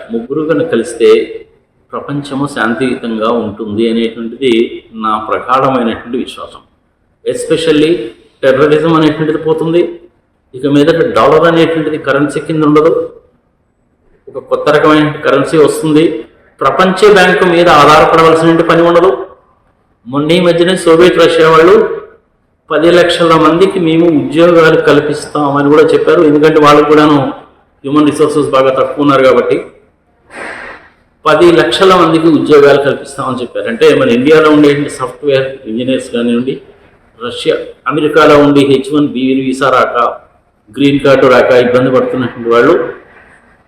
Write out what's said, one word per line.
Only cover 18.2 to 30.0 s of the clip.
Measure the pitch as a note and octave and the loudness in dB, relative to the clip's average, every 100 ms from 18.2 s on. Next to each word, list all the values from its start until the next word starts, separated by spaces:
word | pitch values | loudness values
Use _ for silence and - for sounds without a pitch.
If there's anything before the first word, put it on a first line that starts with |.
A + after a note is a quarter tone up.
| E3 D#3+ E3 E3 | 2 2 2 0
పని | E3 E3 | 0 2
ఉండదు. | E3+ E3+ F3+ - - _ _ _ _ _ _ _ A#2 | 2 2 2 -2 -8 _ _ _ _ _ _ _ -10
మొన్న | C#3 D3+ | -4 -2
ఈ | F3+ | 0
మధ్యనే | E3+ E3 E3+ F#3+ | 2 2 0 0
సోవియట్ | E3 D#3+ F3 E3 | 2 4 4 4
రష్యా | D#3+ E3 D#3+ | 2 2 2
వాళ్ళు | D#3+ E3+ A3 - - - _ _ _ _ _ - | 4 4 2 0 -6 -14 _ _ _ _ _ -8
పది | D3+ E3+ | -2 2
లక్షల | F3 E3+ E3 E3 D#3+ | 2 2 0 0 2
మందికి | D#3 E3+ F#3+ F#3+ | 2 2 0 0
మేము | E3 E3 E3 D3 B2+ | -2 0 2 0 -2
ఉద్యోగాలు | D3+ F3 E3 D#3+ D#3 | 2 2 4 4 2
కల్పిస్తామని | D#3 D3 D3 D3 - D3+ C#3+ C#3 C#3+ | 2 2 0 -4 -8 -4 -2 0 2
కూడా | D3+ | 2
చెప్పారు. | D3+ D3 D3+ E3 | 2 2 2 2
ఎందుకంటే | D#3 D3 D#3 D#3 | 2 2 2 4
వాళ్ళకు | D3 D3 D3+ | 4 4 4
కూడాను | D3+ D3+ C#3+ C3 - - _ _ _ | 2 2 2 -2 -8 -18 _ _ _
హ్యూమన్ | C#3 D3+ D3 | -4 0 0
రిసోర్సెస్ | C#3+ D3 D3+ C3 | 0 0 0 0
బాగా | C3 C3+ | 0 0
తక్కువ | B2+ B2 D3 | 0 -2 -2
ఉన్నారు | C#3+ C3 | 0 2
కాబట్టి, | C3 A#2+ A#2+ C3 - - _ _ | 2 2 0 -4 -6 -18 _ _